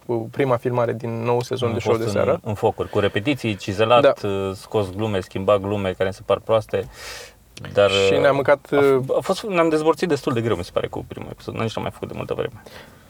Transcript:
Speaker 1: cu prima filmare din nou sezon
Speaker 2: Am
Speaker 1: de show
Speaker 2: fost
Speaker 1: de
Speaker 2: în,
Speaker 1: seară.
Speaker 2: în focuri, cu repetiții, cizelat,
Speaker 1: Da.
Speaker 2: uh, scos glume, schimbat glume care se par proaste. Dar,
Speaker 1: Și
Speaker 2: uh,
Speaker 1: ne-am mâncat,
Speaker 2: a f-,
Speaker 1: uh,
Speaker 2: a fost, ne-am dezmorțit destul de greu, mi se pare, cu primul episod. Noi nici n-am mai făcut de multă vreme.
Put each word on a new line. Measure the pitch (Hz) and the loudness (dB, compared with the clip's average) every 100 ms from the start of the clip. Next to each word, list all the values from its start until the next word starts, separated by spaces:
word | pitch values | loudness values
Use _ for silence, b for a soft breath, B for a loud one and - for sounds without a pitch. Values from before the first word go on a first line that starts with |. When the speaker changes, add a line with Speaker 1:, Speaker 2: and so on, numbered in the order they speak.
| - | -4
Speaker 1:
cu | 117 113 | -6 -6
prima | - 139 120 | -4 0 0
filmare | 131 123 117 | 0 0 0
din | 117 117 117 | -2 -6 -6
nou | 117 120 | 0 -2
sezon | 117 123 120 | -2 -4 -2
Speaker 2:
Am | |
Speaker 1:
de | 113 | -2
show | 107 | 0
Speaker 2:
fost | 113 | 0
Speaker 1:
de | 113 104 | 0 0
Speaker 2:
în, | 117 | 0
Speaker 1:
seară. | 165 | 0
Speaker 2:
în | - | -4
focuri, | 104 110 - 92 | -2 0 0 -2
cu | 107 | 0
repetiții, | 101 107 107 139 113 98 | 0 0 -2 -2 -2 -4
cizelat, | - 95 110 120 135 - | -6 0 4 6 6 4
Speaker 1:
Da. | 104 | -2
Speaker 2:
uh, | 98 98 95 | -2 -4 -6
scos | - 113 98 92 | -4 -2 -2 -2
glume, | 110 101 | -2 -2
schimbat | 92 95 95 104 | -4 -4 2 2
glume | 98 104 95 | 2 -2 -2
care | 90 95 | -2 -4
se | 92 - | -4 0
par | 101 | 0
proaste. | - 113 107 101 92 B B B B B _ - 95 | 2 0 0 -4 -6 B B B B B _ -18 -6
Dar, | 95 101 | 2 4
Speaker 1:
Și | 98 98 | 6 4
Speaker 2:
uh, | 95 | 4
Speaker 1:
ne-am | 143 139 | 4 2
mâncat, | 139 143 - | 4 2 2
Speaker 2:
a | 143 | 2
f-, | 139 135 131 | 4 4 2
Speaker 1:
uh, | 165 | -2
Speaker 2:
a | |
fost, | 143 190 | 0 -4
ne-am | 226 180 165 | -2 2 2
dezmorțit | 156 156 156 180 | 2 2 2 2
destul | 143 - | 0 0
de | 123 | -2
greu, | 117 92 | 0 -2
mi | |
se | 87 | -2
pare, | - - | -4 -4
cu | - 85 | -8 -10
primul | - - | -12 -12
episod. | - - | -12 -10
Noi | 110 | -4
nici | 113 - | -4 -4
n-am | |
mai | - | -6
făcut | - - | -8 -10
de | - | -8
multă | - | -6
vreme. | - - - - B B B | -4 -4 -8 -20 B B B